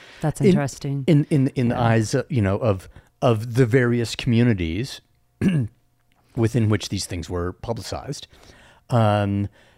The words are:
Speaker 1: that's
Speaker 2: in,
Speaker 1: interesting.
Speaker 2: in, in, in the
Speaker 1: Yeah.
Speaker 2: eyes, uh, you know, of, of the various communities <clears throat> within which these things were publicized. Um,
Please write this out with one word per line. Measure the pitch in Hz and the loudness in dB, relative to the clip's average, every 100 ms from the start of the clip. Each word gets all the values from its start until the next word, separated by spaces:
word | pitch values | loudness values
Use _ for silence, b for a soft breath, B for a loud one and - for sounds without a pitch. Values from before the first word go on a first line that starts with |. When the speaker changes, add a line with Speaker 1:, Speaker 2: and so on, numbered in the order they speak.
| B B | B B
Speaker 1:
that's | 156 - | -4 2
Speaker 2:
in, | 208 | 2
Speaker 1:
interesting. | 160 139 - 143 139 131 | 4 0 -6 -6 -4 2
Speaker 2:
in, | 151 151 | 2 4
in, | 151 131 - | 2 0 0
in | 120 | -2
the | 120 | 0
Speaker 1:
Yeah. | |
Speaker 2:
eyes, | 117 113 107 | 2 2 2
uh, | 135 - | -2 -2
you | 135 | 0
know, | 101 98 | 0 0
of, | 120 95 - b b _ | 0 -2 -6 b b _
of | 139 110 120 | 0 0 0
the | 117 123 | 0 4
various | 135 120 120 117 - | 4 2 0 -2 -4
communities | - 117 123 101 82 87 135 - _ _ _ _ | 0 2 4 2 -2 -4 -8 -12 _ _ _ _
<clears throat> | 190 165 113 _ _ _ _ _ _ - | 0 0 -4 _ _ _ _ _ _ -2
within | 113 127 107 | 0 2 0
which | 107 - | 0 -2
these | 101 - | -8 -6
things | 90 80 | -8 -6
were | 90 87 | -6 -6
publicized. | - - 101 95 78 - 147 - b b b b b _ | -8 -10 -10 -8 -10 -10 -12 -14 b b b b b _
Um, | 123 110 104 101 101 101 b b | 2 2 2 0 -2 -4 b b